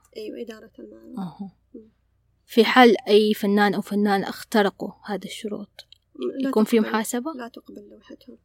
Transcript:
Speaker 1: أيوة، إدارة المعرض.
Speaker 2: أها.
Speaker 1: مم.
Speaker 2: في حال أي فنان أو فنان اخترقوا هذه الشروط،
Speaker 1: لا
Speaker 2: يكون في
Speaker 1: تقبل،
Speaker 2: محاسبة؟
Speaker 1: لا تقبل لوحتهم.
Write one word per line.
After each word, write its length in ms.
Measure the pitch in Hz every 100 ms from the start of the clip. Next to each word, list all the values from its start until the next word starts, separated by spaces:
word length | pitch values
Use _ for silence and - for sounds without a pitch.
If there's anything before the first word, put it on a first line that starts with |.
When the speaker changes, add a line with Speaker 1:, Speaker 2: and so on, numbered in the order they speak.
| _ 220
Speaker 1:
أيوة، 240 | 214 -
إدارة 300 | 226 220 226 -
المعرض. 400 | 214 226 233 247
Speaker 2:
أها. 380 | 175 - 202 - _
Speaker 1:
مم. 160 | 226 220 _ _ _ _ _ -
Speaker 2:
في 180 | 233
حال 440 | 208 254 240 - 190
أي 260 | 214 214
فنان 400 | 214 202 208 208
أو 60 | 175
فنان 440 | - 202 208 196
اخترقوا 680 | - - - 220 196 - 208 -
هذه 200 | - 190
الشروط، 640 | 196 - 208 208 202 - - - _ - 247 277
Speaker 1:
لا 60 | 269
Speaker 2:
يكون 160 | 233
في 120 | 214 226
Speaker 1:
تقبل، 120 | 220
Speaker 2:
محاسبة؟ 420 | 220 220 240 285
Speaker 1:
لا 160 | 262 233
تقبل 400 | - - 202 208
لوحتهم. 500 | 214 - - 247 233